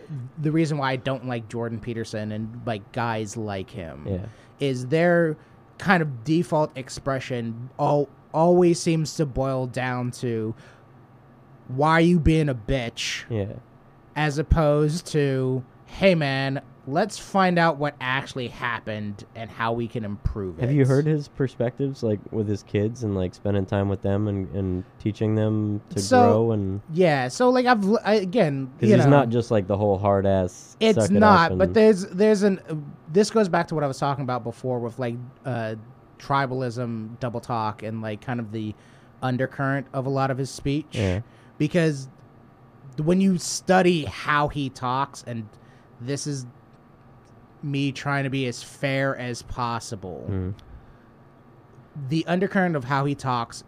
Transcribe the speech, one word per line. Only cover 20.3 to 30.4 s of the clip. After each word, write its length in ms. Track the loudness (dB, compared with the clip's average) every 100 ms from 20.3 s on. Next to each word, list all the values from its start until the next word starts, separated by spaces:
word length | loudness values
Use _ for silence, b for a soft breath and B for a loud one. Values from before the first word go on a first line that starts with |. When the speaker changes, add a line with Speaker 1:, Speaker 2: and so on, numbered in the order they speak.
| -4 -6 -4
Speaker 2:
Have 120 | 0
Speaker 1:
it." 40 |
Speaker 2:
you 100 | 4
heard 220 | 4 4 2
his 220 | 0 -2
perspectives, 720 | -4 -4 -2 -4 -2 -4 -2
like, 180 | -2 -2 -4
with 160 | -4 -2
his 160 | -4
kids 420 | -2 0 0 -2
and, 100 | -2 -2
like, 180 | -2
spending 300 | -4 -2 0
time 240 | 0 0 0
with 140 | -2
them 260 | 0 0 0
and, 260 | -2 -4
and 300 | -4 -2 -2 -6 -6
teaching 360 | -6 -2 0
them 460 | 2 2 0 0 -4 -6
to 80 | -6
Speaker 1:
So, 200 | 4 6
Speaker 2:
grow 320 | 6 4 2
and 280 | 0 -2 -6 -4
Speaker 1:
yeah, 360 | 2 4 2 0
so, 200 | 0 2
like, 160 | 4 4
I've 160 | 2
l-, 140 | 4 2
I, 100 | 2 0
again, 540 | 2 2 2 0 -6 0
Speaker 2:
'Cause 120 | 6
Speaker 1:
you 60 | 8
Speaker 2:
he's 80 | 8
Speaker 1:
know, 40 |
Speaker 2:
not 200 | 8 6
just, 200 | 2 2
like, 160 | 2 2
the 100 | 2
whole 180 | 4 4
hard 300 | 4 4 4
ass 500 | 2